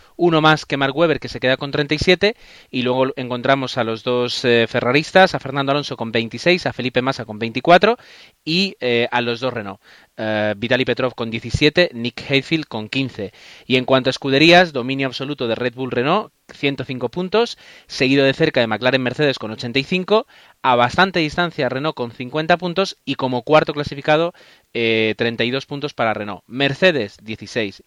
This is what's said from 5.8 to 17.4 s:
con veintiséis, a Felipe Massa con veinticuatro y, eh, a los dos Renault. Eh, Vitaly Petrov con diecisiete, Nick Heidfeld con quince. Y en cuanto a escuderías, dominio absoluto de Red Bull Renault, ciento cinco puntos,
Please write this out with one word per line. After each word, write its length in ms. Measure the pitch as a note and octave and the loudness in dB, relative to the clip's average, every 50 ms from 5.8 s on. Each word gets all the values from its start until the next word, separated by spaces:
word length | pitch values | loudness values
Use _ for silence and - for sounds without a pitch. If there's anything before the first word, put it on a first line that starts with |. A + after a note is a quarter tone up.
| C#3+ - C3 - | -2 -4 -8 -8
con 140 | A#2 A2+ | -8 -2
veintiséis, 560 | A2 A#2 A#2 A2+ - A#2 - F3 F3+ F3+ - C3+ | -2 -2 -2 -2 -6 -2 0 0 0 2 0 -6
a 40 | |
Felipe 300 | - - A#2+ B2+ - B2+ | -6 -4 -6 -2 -2 0
Massa 240 | B2+ C3 C3+ - A2+ | 0 -2 -4 -4 -6
con 140 | - G#2+ G#2 | -10 -8 -6
veinticuatro 580 | A#2 A#2 A2+ C3 - E3 E3+ F#3 - G#3+ A#3+ - - - - - - - _ _ - | -6 -6 -6 -4 4 6 6 6 6 4 0 0 -6 -20 -20 -20 -20 -20 _ _ -8
y, 320 | D3+ D#3+ F3+ G3 F#3+ - - | -4 -2 0 0 -2 -4 -4
eh, 300 | B2 B2 A#2+ A#2 A#2 A#2+ | -2 0 2 2 0 0
a 100 | A#2+ B2 | 0 -2
los 180 | A#2+ A#2 A#2 A2+ | -2 -2 -4 -4
dos 140 | B2+ B2+ A#2+ | -4 -6 -6
Renault. 280 | A#2 G#2 G2 F#2+ - _ _ - - _ _ _ - | -6 -8 -10 -12 -14 _ _ -20 -20 _ _ _ -6
Eh, 360 | A2 A2 G#2+ G#2+ G#2+ G#2+ G#2 | -4 -2 0 0 0 -2 -2
Vitaly 300 | G2+ A2+ A2+ B2+ B2 C3 | -2 0 0 2 2 2
Petrov 300 | - A#2+ - B2+ B2 - | 0 0 0 -2 -4 -2
con 160 | - A#2 A2+ | -4 -8 -6
diecisiete, 580 | A2 A2+ - A#2+ - - D3+ D3+ - F3+ F3 - - | -6 -8 -8 -6 -2 2 2 4 4 4 0 0 0
Nick 300 | A#2 A#2 B2 - - - - | -6 -6 -6 -6 -8 -6 -2
Heidfeld 380 | C#3 C#3 B2+ - E3 D#3+ D3 - | -2 -2 0 0 -4 -4 -4 -6
con 220 | - A2 G#2+ G#2+ | -10 -10 -10 -6
quince. 440 | - C3 C3+ B2 - - G2+ F#2+ _ - - - - - - | -4 -4 -4 -4 -6 -8 -10 -10 _ -16 -20 -20 -20 -18 -4
Y 120 | - B2+ B2+ | 0 2 2
en 80 | B2+ | 2
cuanto 240 | A#2+ C3 C3 B2 C3 | 4 2 4 4 2
a 20 | |
escuderías, 600 | B2+ - - C#3 C3 C#3 D#3 E3+ E3+ F3 F#3 E3+ | -2 -2 -2 0 2 4 6 8 8 8 6 4
dominio 360 | C#3+ C3 A#2 B2+ C3+ C3+ C#3 C3 | 0 -4 -4 -4 -4 -2 -4 -4
absoluto 400 | B2 - C#3 C#3 D3 - C3 A#2 | -4 -6 -8 -8 -6 -4 -2 -2
de 80 | A2 | -2
Red 180 | - B2 B2 A#2 | -2 -2 -4 -4
Bull 160 | B2+ C3 B2+ | -4 -8 -4
Renault, 400 | B2 A#2+ B2 C#3+ F3 G#3+ - - _ _ _ _ - | -2 0 2 2 2 0 0 -4 _ _ _ _ -14
ciento 300 | - - C#3 C#3 - B2+ | -4 -2 -2 -2 -2 -6
cinco 260 | - C3 B2 B2+ A#2 | -8 -8 -6 -6 -6
puntos, 480 | - F3 F#3 F#3 - G#3+ | -4 -4 -6 -2 0 0